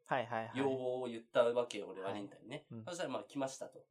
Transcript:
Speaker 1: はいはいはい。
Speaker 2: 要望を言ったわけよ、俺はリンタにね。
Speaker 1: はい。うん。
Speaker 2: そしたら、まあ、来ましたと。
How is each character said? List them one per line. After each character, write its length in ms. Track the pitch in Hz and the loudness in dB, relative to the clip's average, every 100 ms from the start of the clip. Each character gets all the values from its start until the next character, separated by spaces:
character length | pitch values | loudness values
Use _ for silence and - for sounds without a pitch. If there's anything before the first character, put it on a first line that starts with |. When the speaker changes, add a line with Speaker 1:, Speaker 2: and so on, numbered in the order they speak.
| - | 0
Speaker 1:
は 140 | 139 | 0
い 60 | 113 | 2
は 140 | 113 | 0
い 80 | 113 | -2
は 60 | |
い。 40 | 120 | 2
Speaker 2:
要 60 | |
望 380 | 139 131 127 127 | 2 2 0 0
を 40 | 123 | -2
言 140 | 113 | -4
っ 20 | |
た 220 | - 127 | 0 6
わ 220 | 120 120 120 | 6 6 0
け 120 | 104 | -4
よ、 100 | 90 | -8
俺 100 | 92 | -6
は 120 | 95 | -4
リ 80 | 104 | -4
ン 60 | 101 | -6
タ 80 | - | -12
に 100 | 101 | -10
ね。 160 | 143 - | -10 -10
Speaker 1:
は 60 | 117 | -10
い。 20 | |
う 20 | |
ん。 20 | 113 | -8
Speaker 2:
そ 60 | |
し 40 | 175 | -4
た 60 | |
ら、 60 | 151 | -2
ま 80 | 120 | -4
あ、 60 | |
来 120 | - 143 | -4 -2
ま 100 | 135 | -2
し 120 | - | -2
た 80 | - | -10
と。 180 | - - | -12 -14